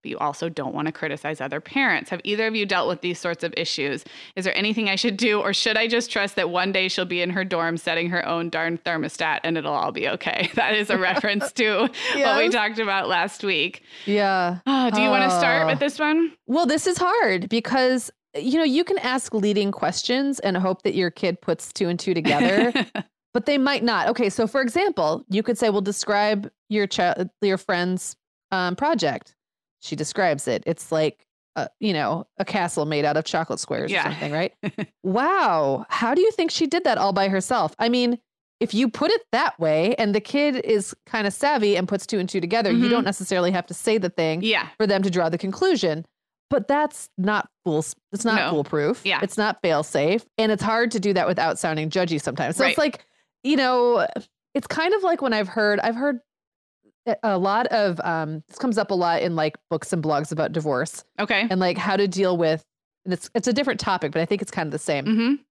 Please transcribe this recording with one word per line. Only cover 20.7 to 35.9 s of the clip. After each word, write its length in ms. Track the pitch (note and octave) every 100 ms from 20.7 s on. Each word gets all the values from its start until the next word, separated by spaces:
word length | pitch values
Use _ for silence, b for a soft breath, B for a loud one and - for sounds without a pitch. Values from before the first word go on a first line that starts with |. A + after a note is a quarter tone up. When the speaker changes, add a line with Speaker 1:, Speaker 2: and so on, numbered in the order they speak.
| F#3
Speaker 2:
that 120 | G3+ -
your 160 | F3+
kid 300 | - F#3+ F3+
puts 320 | - E3 -
two 160 | - F3+
and 100 | F3
two 140 | -
together, 580 | F3 D#3+ D3 A#3+ G3 A#3+
Speaker 1:
<laughs> 600 | A#3+ A3+ - - _ _
Speaker 2:
but 120 | B3 -
they 120 | C#4+
might 260 | C4 C#4+
not. 240 | A#3+ G#3 -
Okay, 200 | A#3+ G#3+
so 180 | - A3
for 140 | C#4
example, 640 | B3+ E4 G4+ C#4+ D#3 D#3+ -
you 140 | G3
could 140 | A3 A3+
say, 120 | A3+
"Well, 120 | G#3
describe 680 | G3 G3+ - G#3 G#3 G#3+ G3+ _ _
your 180 | G#3+ G3+
chi-, 380 | - F3 - F3+ _
your 160 | G3+ F#3+
friend's, 580 | - F3+ F3+ F#3 - - _ _ _
um, 240 | F#3+ F3+ F3+
project." 600 | C#4+ D4 E3 B2 - _ _ _ _ _
She 140 | - D#3
describes 500 | D3+ - F#3 C#3+ -
it. 160 | A2+ -
It's 260 | E3 -
like, 320 | D#3+ D#3 - _ _ _ -
uh, 100 | C#3 _
you 100 | G#3
know, 320 | E3 B2 E3 - _
a 80 | G3
castle 400 | G#3 F3 - D3+
made 180 | D3+
out 140 | D3 D3+
of 80 | D#3+
chocolate 340 | E3+ D#3+ A#2
squares 320 | - - D#3
Speaker 1:
Yeah. 160 | F#3+ D3+
Speaker 2:
or 40 |
something, 200 | D3+ D3
right? 220 | D3+ F#3 _
Speaker 1:
<laughs> 240 | G#3 - F#3 _
Speaker 2:
Wow. 840 | F#3+ G3+ C#4+ G4 C4+ E3 C#3 C3+
How 260 | A3